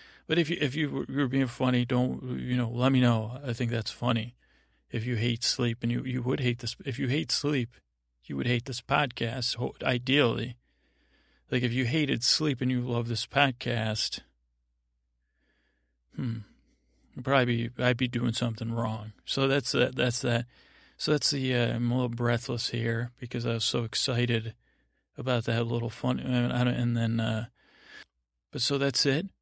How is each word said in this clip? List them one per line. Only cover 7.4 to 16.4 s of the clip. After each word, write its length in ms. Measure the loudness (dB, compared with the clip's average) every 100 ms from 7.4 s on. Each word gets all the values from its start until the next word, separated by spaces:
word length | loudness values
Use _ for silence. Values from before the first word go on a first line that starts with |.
| 0 0 -2 -8 _ _ _ _
you 120 | -10 -4
would 100 | 0
hate 180 | 0
this 160 | -2 -8
podcast, 760 | 0 2 2 -2 -4 -4 -4 -4
ho-, 180 | -6 -4
ideally. 720 | 0 0 2 4 4 2 -4 -10 _ _ _ _ _ _ _ _ -4
Like, 120 | -2
if 100 | 0
you 120 | 0
hated 400 | 0 0 0 0
sleep 360 | 0 2 0 0
and 100 | 0
you 100 | 0
love 280 | 0 -2 -2
this 180 | -4 -2
podcast, 920 | 2 2 2 -2 -2 -2 -2 -4 -6 -14 _ _ _ _ _ _ _ _ _ _ _ _ _ _ _ _ _ _ -6
hmm, 220 | -6 -6